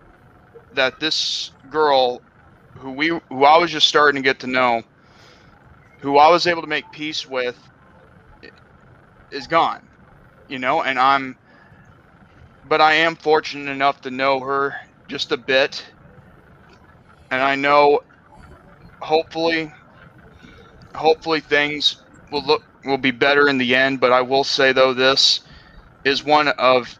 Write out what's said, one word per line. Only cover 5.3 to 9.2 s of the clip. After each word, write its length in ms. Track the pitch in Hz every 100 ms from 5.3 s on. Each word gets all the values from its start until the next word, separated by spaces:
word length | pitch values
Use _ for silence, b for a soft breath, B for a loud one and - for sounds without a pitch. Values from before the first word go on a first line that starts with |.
| b b b - - _ _
who 160 | 139 143
I 140 | 151
was 160 | 170 175
able 160 | 170
to 60 | 156
make 220 | 151 -
peace 380 | - 151 156 127
with, 300 | 131 123 120 _ _ _ _ - - _ -
i-, 60 | - - _ _ - - _ _